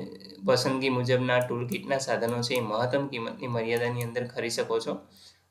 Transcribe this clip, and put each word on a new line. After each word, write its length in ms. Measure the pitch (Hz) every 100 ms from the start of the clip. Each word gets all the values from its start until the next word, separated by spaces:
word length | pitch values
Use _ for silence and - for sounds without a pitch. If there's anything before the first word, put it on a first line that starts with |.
| - - - - -
પસંદગી 440 | 123 139 131 131
મુજબના 500 | 123 123 127 127 123
ટૂલકિટના 580 | 123 120 123 123 131 139
સાધનો 440 | 127 113 113 120
છે 120 | 117
એ 60 | 127
મહત્તમ 480 | 110 107 123 139 143
કિંમતની 400 | 127 113 - 127
મર્યાદાની 560 | 117 113 120 120 123
અંદર 240 | 117 120 117
ખરી 220 | - 117
શકો 300 | 117 113 113
છો. 180 | - 101 - - - _ _